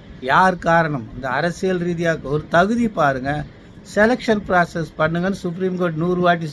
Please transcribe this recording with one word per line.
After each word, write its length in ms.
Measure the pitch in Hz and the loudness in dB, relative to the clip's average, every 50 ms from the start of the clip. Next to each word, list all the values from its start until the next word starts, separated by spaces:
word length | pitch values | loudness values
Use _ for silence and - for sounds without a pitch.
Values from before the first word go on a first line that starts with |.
| - - - - | -20 -20 -16 -8
யார் 360 | 131 127 139 170 185 185 180 | -2 2 4 6 6 4 2
காரணம்? 520 | 175 - 170 165 170 160 156 151 127 113 113 - | 0 0 2 4 4 2 2 -2 -4 -6 -8 -12
இந்த 140 | 123 131 131 | -8 -6 -4
அரசியல் 480 | 127 139 160 175 170 - 196 185 185 | -2 0 -2 -2 -4 -2 -2 -2 -2
ரீதியாக 520 | 175 175 175 170 165 170 165 160 - - 131 | -2 -2 -4 -4 -2 -2 -2 -2 -2 -4 -4
ஒரு 160 | 147 151 147 - | -4 -4 -2 2
தகுதி 380 | - 165 185 202 240 233 240 | 2 4 4 4 2 0 0
பாருங்க. 560 | 220 - 170 156 143 135 131 127 139 147 151 143 - - - - - - - - - - | -2 0 2 2 2 0 0 -4 -4 -4 -4 -6 -10 -14 -20 -20 -20 -20 -20 -14 -4 0
செலெக்ஷன் 460 | 202 208 220 - - - - 220 208 190 | 2 4 4 2 0 0 0 -2 0 0
ப்ராசஸ் 440 | - 190 180 170 170 - 170 160 - - | 0 2 2 2 2 -2 -6 -8 -6 -2
பண்ணுங்கன்னு 460 | - 156 156 165 170 175 196 196 190 - | -2 0 0 0 0 -2 -2 -4 -4 -6
சுப்ரீம் 320 | 175 165 185 185 185 185 | -6 -6 -4 -4 -4 -2
கோர்ட் 180 | 175 180 175 156 | -2 -2 -2 -2
நூறு 260 | 156 165 180 180 180 | -2 -2 0 0 2
வாட்டி 260 | 180 175 175 165 165 151 | 4 2 2 2 -2 -8